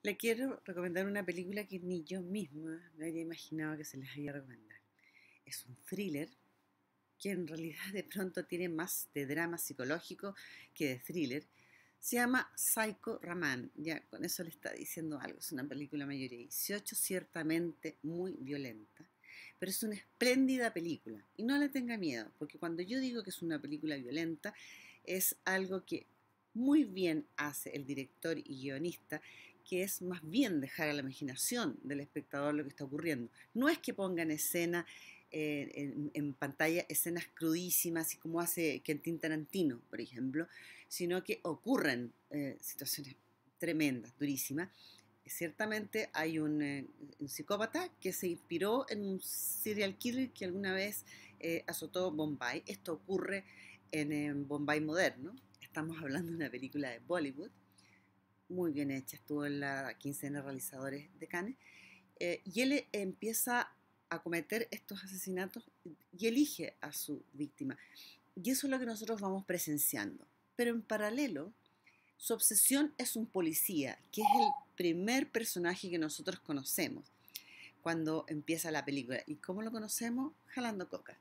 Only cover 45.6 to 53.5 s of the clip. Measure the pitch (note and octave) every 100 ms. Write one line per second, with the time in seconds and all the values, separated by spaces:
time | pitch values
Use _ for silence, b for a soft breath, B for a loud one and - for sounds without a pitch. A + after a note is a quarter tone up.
45.6 | A3 G#3+ G#3 A3 - - D#3+ D#3+ D3+ D3+
46.6 | C#3+ C#3+ C3 - C#3+ - C#3+ - D3+ G3+
47.6 | A3 D#4+ F4+ - F#3+ F3 F#3 E3+ - E3+
48.6 | G3 B3 C4 G#3+ G3 F#3+ - - - -
49.6 | G#3+ G#3+ G3 G3 A#3+ B3 B3+ - F#3+ F#3
50.6 | G3 F#3+ G3+ G3+ B B B B E3 E3
51.6 | - E3+ D#3 F3+ F#3 D3+ D3+ C#3 A#2+ D3+
52.6 | - G3+ - D#3 - F#3+ E3+ G3 B